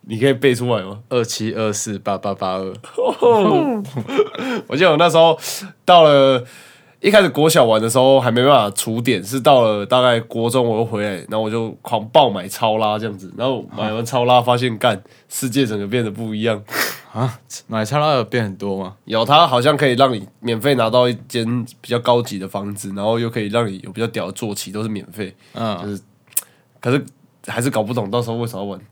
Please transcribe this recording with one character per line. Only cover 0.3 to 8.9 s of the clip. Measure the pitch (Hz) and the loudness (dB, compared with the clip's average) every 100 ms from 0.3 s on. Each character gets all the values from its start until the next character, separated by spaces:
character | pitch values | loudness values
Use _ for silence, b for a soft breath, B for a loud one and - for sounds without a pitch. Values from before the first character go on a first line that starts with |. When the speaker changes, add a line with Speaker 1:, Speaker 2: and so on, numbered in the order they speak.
Speaker 1:
背 | 131 139 | 4 2
出 | 120 123 | 2 0
来 | 110 | -2
吗？ | 92 104 - | -4 -14 -4
Speaker 2:
二 | 127 | -4
七 | 113 - 110 | -2 -4 -6
二 | 104 110 | -2 -2
四 | 104 - 101 | -4 -6 -8
八 | 104 98 | -6 -4
八 | 101 | -4
八 | 98 95 92 | -4 -4 -4
二。 | 95 92 - | -6 -12 -14
Speaker 1:
<laughs> | - 508 - - 453 - 381 302 226 196 135 110 277 415 - 262 233 - | -4 -4 2 4 4 4 2 0 -4 -6 -8 -6 -2 -2 -2 -6 -6 -6
我 | 139 | 2
记 | |
得 | 180 | 2
我 | 151 | 4
那 | 175 | 4
时 | 165 | 6
候 | 165 160 B B 190 - | 6 4 B B -14 -10
到 | - 180 | 6 8
了， | 156 143 135 131 120 B B B B B | 8 8 4 2 -2 B B B B B
一 | 196 | 4
开 | 208 | 4
始 | 185 | 4
国 | 131 156 | 2 2
小 | 156 | 4
玩 | 120 110 | 4 4
的 | 113 | 2
时 | 131 | 2
候 | 131 135 | 6 4
还 | 123 | 4
没 | 117 | 2
办 | 131 | 6
法 | 139 104 | 4 4
除 | - - | -4 -4